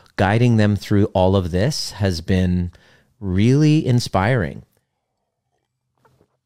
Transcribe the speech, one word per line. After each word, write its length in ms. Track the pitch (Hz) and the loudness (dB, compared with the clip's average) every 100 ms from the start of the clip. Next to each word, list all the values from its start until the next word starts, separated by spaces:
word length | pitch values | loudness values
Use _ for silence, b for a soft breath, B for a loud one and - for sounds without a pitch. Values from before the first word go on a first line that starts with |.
| B - | B -2
guiding 400 | 98 113 123 113 | 0 2 2 2
them 200 | 104 101 | 2 0
through 300 | - 104 104 | 0 0 0
all 280 | 95 92 | 2 2
of 160 | 98 87 | 0 0
this 420 | 87 120 - - | -2 -2 -4 -8
has 280 | - 101 82 | -4 -4 -4
been 500 | 85 92 92 90 87 - b b b _ | -2 0 0 -2 -4 -10 b b b _
really 680 | 101 92 113 139 151 156 | -4 0 2 2 2 2
inspiring. 760 | - 123 - 95 101 127 78 - - _ _ _ _ _ _ _ _ _ _ _ _ _ _ _ _ _ | 2 0 0 -2 0 0 -4 -8 -20 _ _ _ _ _ _ _ _ _ _ _ _ _ _ _ _ _